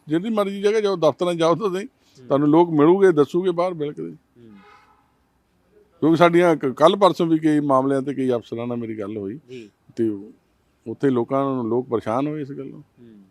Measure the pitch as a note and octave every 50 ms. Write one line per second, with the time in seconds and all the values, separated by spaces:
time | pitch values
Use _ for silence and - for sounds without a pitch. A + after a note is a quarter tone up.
0 | _ D3 D3+ E3+ F#3 A#3 A3 G#3 G3+ G3 G3 G3+ G3 G3+ G#3+ A3 G#3 G3 G3 E3+
1 | D#3+ D3+ B2+ - F3 F3 F3 E3 E3 D#3+ E3+ D#3 A3 G3 F3 F#3+ G#3+ C4+ - _
2 | _ _ _ C#3 B2+ B2 D3 C3+ D3 D3 D3+ E3+ F3 F3 D#3+ D3 C#3+ E3 F#3 G3
3 | G3 F#3+ E3 D3 C#3 - - F3 F#3 F#3 E3+ E3+ F3 F#3 F3+ D#3 D3 D3 C#3+ E3
4 | E3 E3+ D#3+ D#3+ _ _ _ A#2+ A#2 A2 G#2 G2 G2 - - _ _ _ _ _
5 | _ _ _ _ _ _ _ _ _ _ _ _ _ _ _ _ _ _ _ _
6 | C#3 D#3 E3 D3 F3 E3+ E3+ E3+ F3+ E3+ D#3+ B2+ - C3+ A#2+ - D3 E3+ G3+ G3+
7 | G3+ F3+ D#3 - F3 E3 D#3+ D#3 D#3 D#3 D3+ D3 D3 C#3+ C3+ C3 C3+ C#3 C#3 C3+
8 | C3 C#3+ C3 B2+ C3 B2+ B2 A#2 G#2 - A#2 A2+ A#2+ B2 A#2+ A#2+ A#2 A2 A2 G#2+
9 | G2 G2 A2 G#2+ G2 G2 A#2 D#3+ - A#2+ B2+ B2 A2 G2+ _ _ _ - - -
10 | A2+ A2 G#2 G2 G#2 A2+ - _ _ _ _ _ _ _ _ _ _ A2+ A2 -
11 | - C#3 B2+ A#2+ A#2 - C3+ C3+ C#3 C#3 C3 C3 A#2 A2 A#2 B2+ B2+ C3 A#2+ G#2+
12 | - A2 A2 B2+ C#3+ D3+ D3+ D#3 C#3+ C3 C#3 D3 C3+ C#3 - D#3 D3 _ _ C3
13 | A#2+ A#2 A2 G#2 F#2+ F#2+